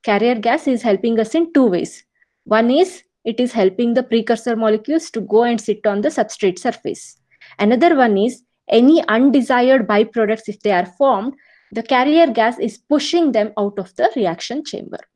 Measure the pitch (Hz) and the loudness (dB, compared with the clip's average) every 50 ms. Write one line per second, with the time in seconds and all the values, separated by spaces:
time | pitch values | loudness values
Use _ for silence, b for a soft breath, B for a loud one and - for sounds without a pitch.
0 | - - 208 202 220 240 247 220 202 233 247 320 - 285 254 226 - 233 202 196 | 0 0 0 2 2 0 0 0 0 -2 -2 0 0 -2 -2 0 0 0 0 0
1 | - 226 226 220 220 220 - 330 339 330 - 285 262 226 180 170 - - - - | 0 -2 0 0 -2 0 0 -2 -2 2 2 2 2 4 2 0 -4 -6 -10 -20
2 | _ _ _ _ _ _ _ _ _ - 214 220 233 233 254 302 370 370 - - | _ _ _ _ _ _ _ _ _ 0 2 2 2 2 2 2 0 0 -4 -20
3 | _ _ _ _ _ 226 226 - 247 240 247 226 190 190 190 - 240 240 233 254 | _ _ _ _ _ -8 -4 -2 -4 -2 0 0 0 0 0 0 -2 0 0 -2
4 | 247 - 226 233 220 - 233 226 - 247 233 220 220 220 214 220 214 - 302 330 | -2 0 -2 -2 0 -2 -4 -4 -2 -6 -4 -2 0 0 0 -2 -2 -4 -4 -4
5 | 320 - - 233 180 175 208 220 240 240 240 220 - - 208 208 - 214 202 202 | -4 -4 -10 -10 -6 0 2 2 2 2 -2 -4 -4 -6 -6 -2 -2 -2 -2 0
6 | 214 302 - - 214 - - - - 190 180 - - 254 - - _ - - - | -4 -4 -2 -2 -6 -6 -6 -2 -2 -2 -2 -2 -6 -6 -6 -6 _ -10 -10 -10
7 | - - - _ _ b b b b b b b 208 208 247 233 294 349 339 269 | -14 -20 -20 _ _ b b b b b b b 0 0 2 4 4 2 4 4
8 | 254 226 202 190 202 254 247 - _ _ _ _ _ - - 226 240 277 320 330 | 2 2 2 0 0 -2 -4 -8 _ _ _ _ _ 0 2 4 6 6 4 4
9 | - - 214 226 262 277 247 277 233 - 262 247 247 254 262 269 214 - 208 208 | 2 0 0 2 2 4 2 2 0 2 0 0 2 2 2 2 2 0 2 0
10 | 226 220 - 233 220 202 220 220 - - 208 _ _ 208 196 175 180 180 - _ | 0 0 0 -2 -2 -2 -2 -4 -6 -14 -14 _ _ 0 0 0 -2 -4 -4 _
11 | 190 180 180 196 214 262 285 b b b b b b b 208 226 233 - 269 247 | 0 2 2 0 -2 -8 -10 b b b b b b b -12 -12 -4 0 0 2
12 | 254 285 302 330 339 294 226 233 220 233 240 - - 226 - - _ _ 294 294 | 2 2 4 4 4 2 2 0 0 0 0 -4 -6 -8 -8 -10 _ _ -2 -2
13 | 294 - - 349 339 294 233 220 208 214 208 - 202 202 202 202 185 - _ - | -2 -2 0 0 0 2 0 0 -2 -2 -4 -4 -6 -4 -4 -8 -12 -10 _ -2
14 | 240 381 - 277 208 175 165 170 - - 233 294 320 - - - - - - - | -2 -2 0 -2 -4 -4 -4 -6 -10 -10 -10 -10 -10 -10 -12 -14 -12 -14 -16 -18
15 | - _ _ | -18 _ _